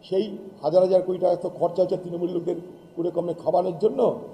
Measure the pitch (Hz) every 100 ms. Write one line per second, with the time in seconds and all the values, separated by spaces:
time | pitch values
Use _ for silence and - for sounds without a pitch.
0 | - 190 214 - - - 143 175 185 185
1 | 180 185 180 175 180 - 170 170 180 185
2 | 175 175 175 180 160 165 - - - -
3 | 170 175 175 160 - 175 180 165 220 269
4 | 226 120 -